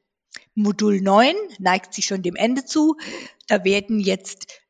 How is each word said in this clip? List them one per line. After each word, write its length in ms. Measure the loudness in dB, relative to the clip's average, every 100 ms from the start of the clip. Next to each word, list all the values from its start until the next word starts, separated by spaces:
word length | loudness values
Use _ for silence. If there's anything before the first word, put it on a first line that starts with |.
| _ _ _ -20 _
Modul 480 | -2 -2 0 0 2
neun 340 | 4 6 4 2 -6 -4
neigt 360 | 0 0 -2
sich 120 | -8 -6
schon 160 | -4
dem 140 | -6 -2
Ende 300 | -2 -2 -2
zu. 320 | 0 2 0 -8 -14 -16 _ -4
Da 160 | -2
werden 360 | 2 0 0 -2
jetzt, 460 | -2 -4 -6 -18 -20 -20 _